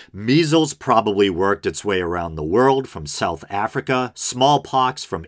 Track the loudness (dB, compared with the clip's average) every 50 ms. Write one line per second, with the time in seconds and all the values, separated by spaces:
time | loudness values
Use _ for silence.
0 | -20 _ -14 -8 0 2 2 2 4 4 2 2 2 0 -4 -6 0 2 2 2
1 | 2 2 2 2 2 2 2 2 2 2 0 0 -2 -6 -6 -4 -2 -2 0 0
2 | 0 -2 -2 -4 -6 -6 -6 -6 -4 0 2 4 4 4 4 2 -2 -8 -10 -12
3 | -10 -8 -6 -4 -4 -4 -4 -6 -10 -8 -6 -4 -4 -4 -4 -6 -4 -2 -2 -2
4 | -2 -4 -6 -8 -6 -6 -2 2 4 4 4 2 0 0 0 0 0 0 -2 -6
5 | -10 -8 -10 -10 -10